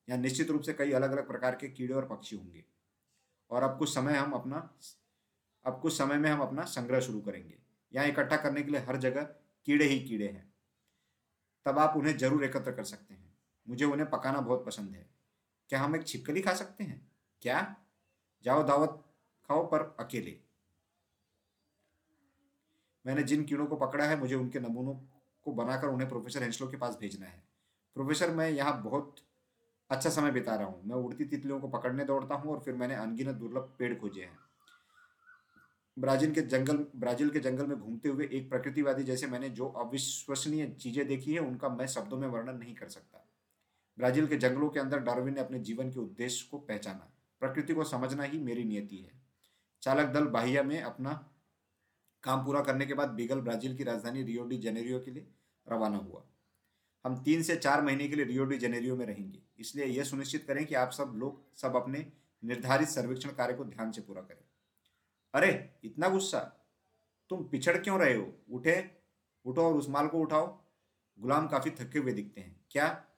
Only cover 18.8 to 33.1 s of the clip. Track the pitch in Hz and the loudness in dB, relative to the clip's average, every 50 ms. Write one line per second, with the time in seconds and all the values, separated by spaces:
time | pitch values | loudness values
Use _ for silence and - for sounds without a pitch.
18.8 | 151 151 151 - - _ _ _ _ _ _ _ _ - 143 156 170 160 156 151 | 6 4 2 -4 -14 _ _ _ _ _ _ _ _ 0 2 2 2 4 2 2
19.8 | 156 151 - - 120 - - 117 92 85 80 - - _ _ _ _ _ _ _ | 2 0 -6 -10 -10 -6 -6 -6 -6 -6 -10 -14 -18 _ _ _ _ _ _ _
20.8 | _ _ _ _ _ _ _ _ _ _ _ _ _ _ _ _ _ _ _ _ | _ _ _ _ _ _ _ _ _ _ _ _ _ _ _ _ _ _ _ _
21.8 | _ _ _ _ _ 311 311 294 277 277 _ _ _ _ _ _ _ _ _ _ | _ _ _ _ _ _ _ _ _ _ _ _ _ _ _ _ _ _ _ _
22.8 | _ _ _ _ _ 127 135 147 147 131 143 151 151 147 147 143 147 147 151 135 | _ _ _ _ _ 0 2 2 4 4 4 2 2 2 0 0 0 0 0 0
23.8 | 135 127 135 143 147 151 156 147 135 127 135 131 127 123 - 135 123 117 117 120 | 0 0 2 2 2 4 2 2 2 0 0 0 0 0 -2 -4 -4 -2 -4 -2
24.8 | 127 135 139 131 - - _ _ _ _ _ _ _ 156 135 113 117 120 131 127 | -4 -4 -4 -6 -10 -16 _ _ _ _ _ _ _ -6 -4 -2 -2 0 0 0
25.8 | 143 143 135 123 131 131 131 120 110 123 - 143 123 120 113 - 139 127 131 131 | 0 0 0 0 -2 -2 -4 -6 -8 -6 -4 -4 -2 -2 -2 -4 -6 -6 -6 -4
26.8 | 123 120 - - - 101 101 98 98 90 90 85 - _ _ _ _ _ _ _ | -4 -4 -4 -6 -8 -10 -10 -10 -12 -16 -16 -20 -20 _ _ _ _ _ _ _
27.8 | _ _ _ - 135 135 151 147 175 165 160 160 160 160 156 139 139 147 147 135 | _ _ _ -4 -2 0 2 2 2 2 2 2 2 2 2 2 2 2 0 0
28.8 | 104 113 127 147 143 - - - - _ _ _ _ _ _ _ _ _ _ _ | -2 -2 -2 -2 -4 -4 -12 -20 -20 _ _ _ _ _ _ _ _ _ _ _
29.8 | _ _ 135 131 - 165 - 156 147 147 131 123 - 123 110 104 101 95 92 90 | _ _ -2 0 2 2 2 4 2 2 2 2 0 0 0 -2 -2 -4 -6 -8
30.8 | 92 104 120 127 127 120 110 - 151 135 147 147 131 139 139 135 131 135 131 - | -8 -4 -4 -2 -2 -4 -4 -6 -4 -4 -4 -4 -4 -4 -4 -4 -4 -4 -4 -2
31.8 | - 127 127 139 143 135 139 135 135 131 147 135 143 151 151 135 - 139 127 123 | -2 0 0 0 0 0 0 0 0 -2 -4 -4 -4 -4 -6 -4 -4 -6 -4 -4
32.8 | 123 123 135 107 107 113 | -2 -2 -2 -4 -4 -4